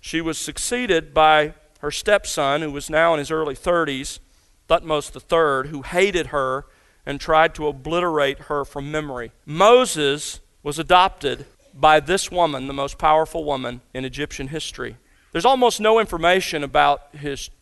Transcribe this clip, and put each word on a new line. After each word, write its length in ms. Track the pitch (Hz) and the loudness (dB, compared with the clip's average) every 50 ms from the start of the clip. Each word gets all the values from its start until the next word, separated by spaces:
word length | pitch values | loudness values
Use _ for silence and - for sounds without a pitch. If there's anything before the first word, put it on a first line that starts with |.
She 180 | - - - 165 | -14 -6 -6 -4
was 180 | 165 160 156 | -4 -4 -6
succeeded 760 | - - - 147 - - - 240 247 247 220 180 160 156 147 143 | -6 -10 -10 -10 -8 -6 -4 -4 -4 0 0 0 0 0 -2 2
by 400 | 160 156 156 156 151 151 151 - _ _ _ _ _ | 4 6 6 6 6 4 0 -4 _ _ _ _ _
her 120 | - 147 | -10 -8
stepson, 720 | 147 - - - 208 196 - - - - 147 139 139 151 | -8 -4 0 2 2 2 0 -4 -4 -2 0 0 0 -2
who 100 | 160 151 | -2 -6
was 180 | 139 143 139 - | -8 -10 -10 -2
now 240 | 156 156 165 170 165 | 0 2 4 4 2
in 60 | 151 | 0
his 120 | 143 135 | -2 -4
early 240 | 160 160 160 147 135 | -4 -4 -4 -4 -6
thirties, 640 | - - 180 175 170 165 147 139 131 139 147 - - _ _ _ _ _ _ _ _ _ | -6 -2 0 0 0 0 0 -4 -6 -8 -10 -12 -14 _ _ _ _ _ _ _ _ _
Thutmose 460 | _ 160 170 165 165 156 147 143 - - | _ 0 0 2 -2 -4 -4 -4 -6 -16
the 80 | 135 | -18
third, 460 | - _ 175 165 165 151 139 131 131 | -6 _ 2 2 2 2 2 0 -4
who 140 | 147 160 143 | -6 -10 -12
hated 460 | 127 - 170 175 190 202 185 175 151 | -10 -4 0 0 0 2 0 -2 -4
her 380 | 127 - 147 135 131 131 139 143 _ _ _ _ _ _ _ _ | -2 -4 -4 -2 -2 -4 -6 -8 _ _ _ _ _ _ _ _
and 160 | 139 143 139 | -10 -10 -8
tried 340 | - - 160 156 160 170 160 | -2 2 4 4 4 2 0
to 120 | - 151 | -4 -6
obliterate 720 | 151 143 135 127 151 165 175 175 175 160 151 143 135 139 - | -6 -6 -6 -8 -4 -2 -2 -2 0 0 0 0 0 -2 -6
her 240 | - - 151 147 139 | -8 -6 -6 -6 -6
from 260 | - - 143 139 143 | -6 -10 -10 -10 -6
memory. 400 | 151 156 156 147 135 123 117 117 _ _ _ | -6 -6 -6 -6 -10 -10 -12 -14 _ _ _
Moses 960 | - 147 160 185 214 240 254 254 220 - 156 147 139 143 151 147 - - - - _ _ _ | -10 0 4 6 8 8 6 6 2 0 -2 0 0 0 -2 -6 -12 -14 -16 -20 _ _ _
was 160 | _ 147 147 | _ -10 -8
adopted 680 | 156 160 - 180 180 185 190 185 - - 139 127 123 135 - _ _ _ _ _ | -8 0 4 4 4 4 4 0 -4 -6 -6 -6 -6 -12 -20 _ _ _ _ _
by 280 | 139 143 151 156 156 | 2 4 6 6 6
this 280 | 147 - 180 196 - - | 4 2 -2 -2 -2 -4
woman, 380 | 175 175 175 160 143 131 131 | 0 0 0 0 0 -4 -8
the 60 | 139 139 | -8 -6
most 240 | 139 139 139 - | -6 -6 -6 -6
powerful 480 | - - 156 151 156 160 156 - 165 156 | -2 2 2 2 2 2 -2 -4 -8 -4
woman 340 | 147 143 131 127 120 123 127 _ _ _ | -4 -4 -4 -6 -8 -10 -12 _ _ _
in 100 | 127 131 | -10 -10
Egyptian 460 | 131 123 135 147 147 - - 143 135 | -8 -8 -8 -10 -10 -8 -12 -12 -10
history. 480 | 151 160 - - - - 131 120 113 - _ _ _ _ _ _ | -10 -10 -10 -10 -12 -12 -12 -12 -12 -16 _ _ _ _ _ _
There's 140 | _ 165 175 | _ 2 4
almost 340 | 240 269 262 247 233 - - | 4 4 6 4 2 2 2
no 200 | 208 214 220 226 | 2 4 4 4
information 640 | 214 - - 165 160 170 180 190 180 - - 151 147 | 2 0 -4 0 2 2 2 2 0 -2 -6 -6 -6
about 520 | 135 131 147 143 143 143 143 - _ - | 0 2 2 4 4 2 0 -4 _ -18
his 360 | 147 143 147 139 131 - - - _ | -12 -10 -8 -8 -8 -12 -16 -16 _